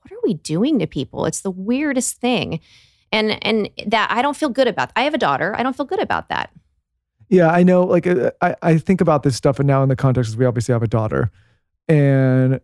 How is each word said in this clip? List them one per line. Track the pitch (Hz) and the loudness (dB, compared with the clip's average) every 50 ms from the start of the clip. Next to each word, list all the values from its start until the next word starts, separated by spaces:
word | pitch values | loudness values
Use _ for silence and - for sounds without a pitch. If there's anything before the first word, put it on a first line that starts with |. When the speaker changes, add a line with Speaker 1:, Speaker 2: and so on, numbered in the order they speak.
| _ | _
Speaker 1:
what | - 381 | -20 -12
are | 466 480 | -6 -4
we | 330 190 | -4 -4
doing | 151 - - 151 170 220 302 320 226 | -4 -4 -6 -2 0 0 0 0 0
to | 160 160 | -2 -4
people? | - 151 131 - - - - | -4 -8 -8 -8 -6 -4 -4
It's | - - - | -4 -4 -6
the | - 196 | -10 -10
weirdest | 180 185 190 208 240 262 311 294 262 254 240 - - - | -10 -8 -6 -4 -4 -2 -2 -2 -2 -2 -4 -4 -8 -4
thing. | - 247 247 190 120 82 160 160 - _ _ _ _ _ _ _ _ _ | -4 -2 -2 -2 -2 -4 -8 -10 -12 _ _ _ _ _ _ _ _ _
And, | - 220 214 214 - - - | -2 -2 0 -2 -4 -4 -4
and | - 220 220 202 - - - - 208 | -2 -2 -2 -2 -4 -8 -12 -6 -2
that | 226 220 202 - | 0 0 0 0
I | - 226 | -2 -2
don't | 269 285 285 - | -2 -2 -2 -2
feel | 311 294 | -4 -4
good | 226 - 262 240 | 0 0 0 0
about. | 185 - 127 - - | 0 -2 -4 -4 -2
I | 214 | -2
have | 254 294 302 | -2 -2 -2
a | 277 | -2
daughter. | 220 151 139 139 156 185 220 - | 0 0 0 0 -2 -4 -2 -2
I | 240 | -4
don't | 262 254 | -4 -4
feel | - 294 | -6 -6
good | 262 381 427 | -6 -4 -4
about | - - - 82 80 - | -4 -2 -4 -4 -4 -4
that. | - - - - - - _ _ _ _ _ _ _ _ _ _ _ _ _ _ | -6 -6 -6 -8 -12 -20 _ _ _ _ _ _ _ _ _ _ _ _ _ _
Speaker 2:
Yeah, | 190 185 170 160 | 4 4 6 6
I | 165 175 180 | 4 4 4
know. | 180 185 180 180 | 6 6 4 4
Like, | 185 190 175 170 180 | 2 2 0 2 0
uh, | 180 135 - - - - | 0 0 0 -2 -2 0
I, | 180 180 - - | -2 -2 -2 -2
I | - 170 160 160 | 0 2 2 2
think | - - 190 175 | 2 0 0 2
about | 180 165 156 143 - | 4 2 2 2 2
this | 143 120 | 0 -2
stuff, | - - 147 135 - | 2 0 0 0 2
and | 139 139 | 2 2
now | 139 135 135 | 2 2 2
in | 135 | 2
the | 131 - | 0 2
context | - 135 123 127 123 110 | 2 2 2 2 0 -2
is | 110 113 | -2 0
we | 131 | 0
obviously | 127 107 120 110 - | 0 0 -2 -2 0
have | 123 117 | 0 0
a | 117 110 | 0 0
daughter, | - 113 110 110 - 135 131 104 - _ _ _ _ _ _ _ _ _ _ - | 0 -2 -2 0 -2 -2 -2 -2 -4 _ _ _ _ _ _ _ _ _ _ 0
and, | 160 147 143 139 135 135 131 131 127 131 131 131 131 127 | 2 4 4 4 4 2 2 2 2 2 2 2 0 -2